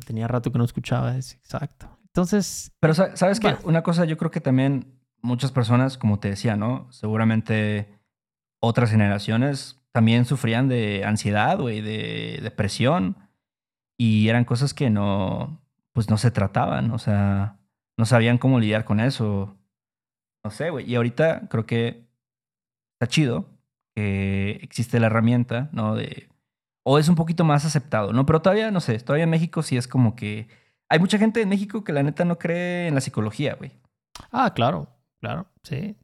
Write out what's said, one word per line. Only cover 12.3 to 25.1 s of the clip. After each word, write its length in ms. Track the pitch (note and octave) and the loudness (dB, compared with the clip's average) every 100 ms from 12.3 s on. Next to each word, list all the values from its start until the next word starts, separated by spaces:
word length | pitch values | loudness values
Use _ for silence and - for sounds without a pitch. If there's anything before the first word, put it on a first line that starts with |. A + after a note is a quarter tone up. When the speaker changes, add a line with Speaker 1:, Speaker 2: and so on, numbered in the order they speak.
| A2+ | -8
Speaker 2:
depresión. 720 | G#2+ - G#2 - A#2+ F3 F#3 - _ _ _ _ _ _ _ - | -6 -4 -4 0 0 0 -2 -6 _ _ _ _ _ _ _ -2
Y 300 | A#2 G#2+ A2 | 2 4 4
eran 160 | A#2 | 2
cosas 280 | A#2+ A#2+ C#3 | 0 0 -2
que 160 | - C3+ | -2 0
no, 720 | G#2 G2+ G2 F#2+ - - D#3+ _ _ _ | 0 0 -2 -2 -4 -8 -12 _ _ _
pues 160 | - G#2 | -4 0
no 80 | G#2+ | 2
se 140 | B2 | 2
trataban, 600 | G2+ G2 - D3+ - A#2 | 2 0 0 -2 -2 -2
o 80 | A#2+ | -2
sea, 600 | - G2+ G2+ G2 G2 - _ _ _ - | 0 0 2 0 -2 -8 _ _ _ -4
no 80 | |
sabían 320 | A#2 A#2+ A2+ A#2+ | 4 4 6 4
cómo 220 | C3 B2+ | 4 4
lidiar 260 | G#2+ G#2+ | 2 0
con 140 | - G#2+ | 0 0
eso. 580 | B2 C3+ G#2+ G2+ G2 - _ _ _ _ _ _ _ _ | 0 0 -2 -2 -4 -10 _ _ _ _ _ _ _ _
No 80 | G#2 | -14
sé, 180 | - D#3+ | -8 -6
güey. 200 | C#3 F#2+ | -6 -2
Y 60 | |
ahorita 520 | A#2+ A#2 - D#3+ - - | 0 0 2 0 0 -4
creo 160 | A#2 | -4
que 420 | A2 A#2 A#2 - _ _ _ _ _ _ _ _ _ _ | -2 -2 -2 -6 _ _ _ _ _ _ _ _ _ _
está 80 | A#2+ | -2
chido 340 | - C#3 D3 - _ _ _ _ | 0 0 -2 -8 _ _ _ _
que 640 | - G#2 G2 G2 G2 G2 - | -4 -2 0 -2 -2 -4 -6
existe 380 | - - A#2 A#2+ | -8 -6 -2 2
la 80 | |
herramienta, 600 | A2+ | 2